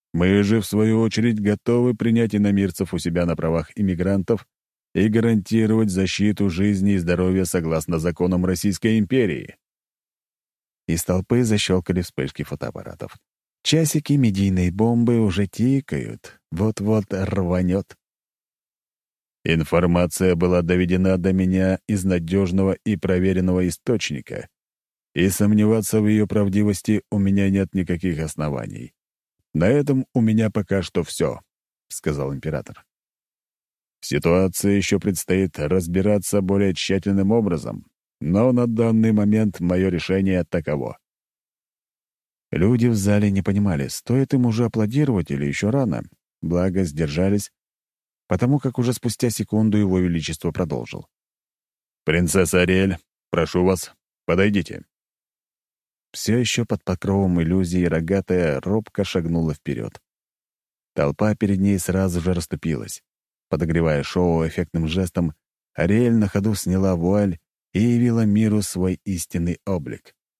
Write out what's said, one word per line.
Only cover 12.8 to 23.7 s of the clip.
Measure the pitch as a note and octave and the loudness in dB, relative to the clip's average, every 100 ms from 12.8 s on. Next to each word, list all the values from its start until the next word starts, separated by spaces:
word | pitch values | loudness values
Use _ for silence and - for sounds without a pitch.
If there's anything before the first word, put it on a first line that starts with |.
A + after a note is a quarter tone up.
| - - - - _ _ _ _ | -16 -14 -16 -16 _ _ _ _
Часики | - D#3 D#3 D3+ - | 0 2 2 -2 0
медийной | C#3+ A#2 G2 G2 F#2 F2+ | 2 2 2 0 2 0
бомбы | F#2+ A2+ A#2+ A#2 A#2 | 2 0 2 2 2
уже | G#2+ F2 G2+ | 2 0 -4
тикают, | - B2 C3+ - D2 A1 - - - _ | -2 0 0 -2 -8 -8 -12 -18 -20 _
вот-вот | E2 G#2+ G#2+ G2+ A2 F#2+ | -2 -2 -2 0 0 -2
рванет. | F#2+ F#2+ G2 F2 F2+ F2+ G2 - - _ _ _ _ _ _ _ _ _ _ _ _ _ _ | -4 -2 -2 0 0 0 0 -4 -14 _ _ _ _ _ _ _ _ _ _ _ _ _ _
«Информация | - E2 D#2 E2+ F2+ F2 F2 - F#2 | -2 0 2 2 2 2 0 2 2
была | E2+ F2+ F2+ | 2 2 2
доведена | E2+ F2+ F2+ F#2 F#2+ F#2 | 2 2 2 2 2 2
до | F#2+ | 2
меня | F#2 F#2 F#2+ F#2+ F#2 - | 2 2 2 0 -2 -2
из | G2+ | -2
надежного | F#2+ F2+ E2 G2 F#2 F#2+ F#2+ F2+ | 0 0 0 0 0 0 0 -2
и | G#2+ G2 | -4 -2
проверенного | F#2 F#2 F#2+ F#2 F#2 F2+ | 0 0 2 2 2 2
источника, | F2+ | 0